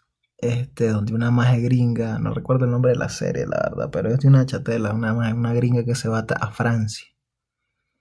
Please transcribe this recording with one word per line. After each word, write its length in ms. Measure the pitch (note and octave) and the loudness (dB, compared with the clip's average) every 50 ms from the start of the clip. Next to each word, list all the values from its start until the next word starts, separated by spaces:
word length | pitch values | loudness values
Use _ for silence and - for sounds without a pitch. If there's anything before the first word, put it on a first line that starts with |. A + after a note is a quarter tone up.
| _ _ _ _ _ _ _ _ | _ _ _ _ _ _ _ _
este, 500 | - A#2+ A#2 A#2+ B2+ - - - A#2 A2 | -4 -2 -2 -2 -4 -8 -4 -2 0 0
donde 240 | A2 G#2+ G2+ G#2+ | 0 0 -2 -2
una 180 | A2 A2+ A#2 A#2+ | -2 0 2 2
maje 300 | A#2+ A#2+ A#2+ B2 B2+ A#2 | 2 4 4 4 4 2
gringa, 580 | A#2+ B2 B2+ B2 A#2+ A#2+ A#2 A#2 A2+ A2 A2 A2+ | 2 2 2 2 2 2 0 0 -2 -2 -2 -2
no 140 | A2+ - | -2 -2
recuerdo 320 | - C#3 - - B2+ B2+ B2+ | -4 -4 -2 0 0 2 2
el 60 | B2 | 2
nombre 220 | A#2+ B2 B2+ B2 | 2 2 2 2
de 40 | A#2+ | 2
la 140 | - - - | 2 -2 -4
serie, 360 | - - - - - - - | -4 -4 -4 -4 -2 -4 -4
la 120 | - G1+ G1+ G1+ G1+ | -4 -2 -2 -2 -2
verdad, 220 | - - - - | -2 -4 -6 -4
pero 160 | - - - G#2+ | -4 -4 -2 0
es 120 | A#2+ C3+ | 0 4
de 80 | C#3 C3+ | 6 6
una 180 | C3+ C3+ B2+ | 6 6 4
chatela, 480 | C3 C3+ A#2+ C#3 - A2+ A#2 A2 G2+ G#2 | 2 -4 -6 -4 -4 -2 -2 -2 -2 -2
una 180 | A2+ A#2 A2 | -2 -2 -2
maje, 220 | A2+ A#2 A#2 A2+ A2+ | 0 0 0 0 0
una 180 | A#2+ A#2 A#2 | -2 -2 0
gringa 320 | A#2 A#2+ B2 B2 B2 A#2+ A#2 | 0 0 2 2 0 0 0
que 100 | A#2+ A#2 | -2 -4
se 140 | - - A2+ | -2 -2 -2
va 120 | A2 A2+ | -2 -4
a, 140 | A2 - - - | -2 -4 -4 -4
a 120 | - G#2+ | -4 -6
Francia. 540 | - - A#2+ A#2 A#2 A2+ G#2+ G#2+ - - - _ _ _ _ _ _ _ _ _ _ _ _ _ _ _ _ _ _ _ | -4 -4 -2 0 0 0 -2 -2 -6 -10 -16 _ _ _ _ _ _ _ _ _ _ _ _ _ _ _ _ _ _ _